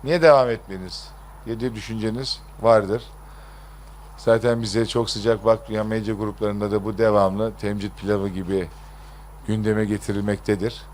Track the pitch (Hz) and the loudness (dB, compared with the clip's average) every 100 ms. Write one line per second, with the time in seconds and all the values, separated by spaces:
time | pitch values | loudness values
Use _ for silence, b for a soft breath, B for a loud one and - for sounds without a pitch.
0 | 131 170 160 143 127 113 - 95 92 - | 0 4 8 8 6 -2 -6 -12 -12 -14
1 | - - - - - 113 123 110 101 113 | -16 -20 -20 -16 -10 -6 -4 -6 -8 -6
2 | 110 113 131 - - - 110 110 101 110 | -4 -4 -8 -10 -12 -2 6 6 6 -4
3 | - - B B B B B B B B | -6 -20 B B B B B B B B
4 | - - - 113 117 117 110 104 110 123 | -20 -6 2 2 4 0 -2 -2 0 0
5 | 113 113 107 110 104 110 - 107 107 110 | -2 -2 0 2 2 2 0 -4 -2 -4
6 | 104 104 107 104 107 101 104 104 101 101 | -4 -4 -4 -4 -4 -2 -2 -2 -4 0
7 | 113 104 98 98 113 104 104 104 101 - | 4 4 4 0 -4 -4 -6 -4 -8 -8
8 | 95 104 98 92 90 95 85 B B B | -2 -2 -2 -6 -2 -2 -4 B B B
9 | B B B - - 110 107 107 107 104 | B B B -16 -6 -2 0 0 0 -2
10 | - 101 101 101 - 101 107 - - | -4 -4 -2 -4 -2 -2 -2 -6 -18